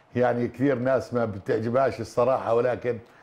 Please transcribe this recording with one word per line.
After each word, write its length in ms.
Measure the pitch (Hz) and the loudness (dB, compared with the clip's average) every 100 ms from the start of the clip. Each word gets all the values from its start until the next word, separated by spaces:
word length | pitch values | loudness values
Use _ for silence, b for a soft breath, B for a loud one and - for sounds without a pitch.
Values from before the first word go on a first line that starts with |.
| B 120 | B 0
يعني 320 | 123 120 120 | 2 2 -2
كثير 320 | 120 139 127 | 0 0 2
ناس 340 | 127 131 - | 2 0 0
ما 120 | 120 113 | -2 -2
بتعجبهاش 760 | 98 - 113 110 123 135 110 | -4 -2 -2 0 0 0 -2
الصراحة، 540 | 110 - 120 127 98 117 | -4 0 2 2 2 2
ولكن 420 | 123 113 123 107 - B | 2 -2 -4 -6 -10 B